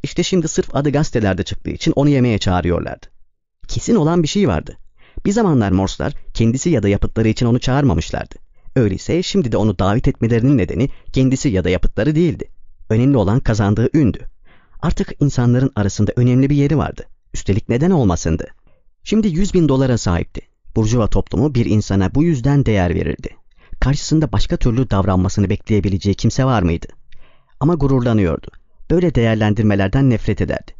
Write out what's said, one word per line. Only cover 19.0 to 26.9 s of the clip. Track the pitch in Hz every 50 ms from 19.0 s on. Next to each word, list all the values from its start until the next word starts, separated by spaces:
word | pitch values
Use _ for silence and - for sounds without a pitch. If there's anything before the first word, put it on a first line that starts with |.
| _
Şimdi | - 202 220 208 214
yüz | 156 160 208 - -
bin | 185 165 143
dolara | 135 131 135 127 123 110
sahipti. | - 104 87 85 87 - - - - _ _ _ _ - -
Burjuva | 113 110 107 113 127 107
toplumu | 98 - 98 92 - - 80 127 151 127
bir | 120 120
insana | - 107 107 101 - 98 98 95 95 -
bu | 139 156
yüzden | 175 160 123 113 139 143 143 127
değer | 113 107 98 90 87 82
verirdi. | 85 85 78 - - - - - - - - - - - - - -
Karşısında | - 123 143 - - - 151 160 151 113
başka | - 98 - - 175
türlü | - - 127 113 123 131 -
davranmasını | - 98 95 98 92 92 92 90 - - 101 92
bekleyebileceği | 104 - - - 110 104 85 101 95 95 - 101 95
kimse | - - 113 - - 131
var | 135 127 110
mıydı? | 90 85 85 82 - -